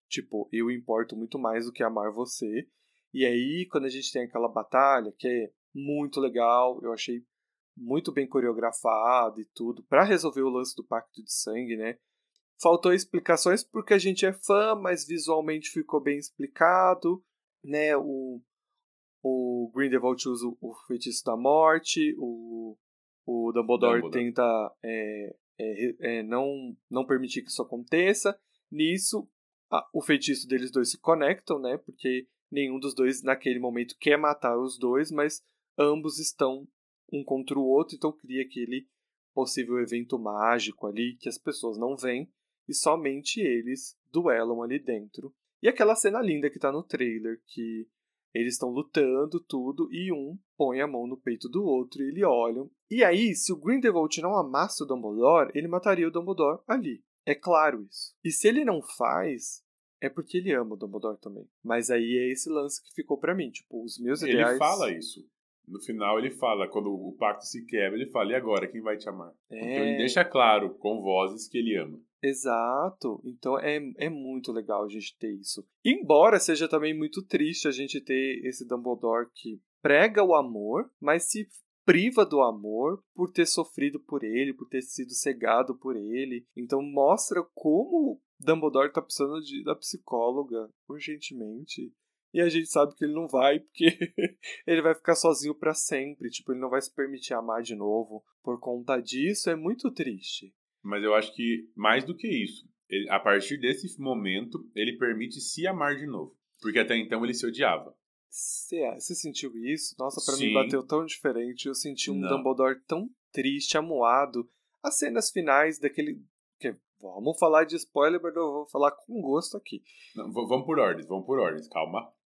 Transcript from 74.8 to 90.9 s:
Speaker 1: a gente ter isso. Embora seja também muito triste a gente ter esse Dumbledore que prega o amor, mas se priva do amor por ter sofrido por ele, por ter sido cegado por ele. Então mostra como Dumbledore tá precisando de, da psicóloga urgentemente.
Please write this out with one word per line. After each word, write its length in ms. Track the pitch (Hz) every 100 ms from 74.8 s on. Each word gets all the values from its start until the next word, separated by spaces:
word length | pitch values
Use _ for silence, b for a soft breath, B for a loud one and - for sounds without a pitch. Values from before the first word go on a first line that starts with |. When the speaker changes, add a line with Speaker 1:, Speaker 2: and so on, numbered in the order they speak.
Speaker 1:
a 40 | 104
gente 280 | 107 101 -
ter 140 | 110
isso. 320 | 101 98 - - _
Embora 540 | 247 339 - 151 202 202
seja 300 | - 156 160
também 280 | 156 151 156
muito 240 | 151 190 196
triste 400 | 147 151 170 151
a 40 |
gente 280 | 131 139 143
ter 400 | - 131 135 127
esse 220 | 127 127 120
Dumbledore 640 | 123 123 120 117 117 117
que 260 | - 113 104 _ _
prega 400 | 147 143 220 214
o 120 | 185
amor, 540 | 156 131 110 104 143 277 _
mas 240 | 143 165 -
se 180 | 214 214 - _ _
priva 400 | - 160 220 247
do 160 | 196 147
amor 600 | 123 107 104 110 143 196 _
por 160 | - 180
ter 140 | 180 165
sofrido 520 | - 160 - 143 143
por 220 | - 143
ele, 300 | 113 117 139
por 140 | 131 127
ter 140 | 131
sido 280 | 131 - 123
cegado 640 | 127 139 123 123 113 127 127
por 200 | 131 117
ele. 500 | 104 120 135 120 120 -
Então 240 | 120 139
mostra 600 | 143 143 143 214 - 175 165
como 640 | - 156 160 311 339 269 - _ _
Dumbledore 540 | 135 165 151 131 139
tá 100 | 160
precisando 380 | - - 139 156
de, 240 | 147 139
da 100 | 147
psicóloga 920 | 160 - - - 120 117 131 139 113 110 _
urgentemente. 1040 | -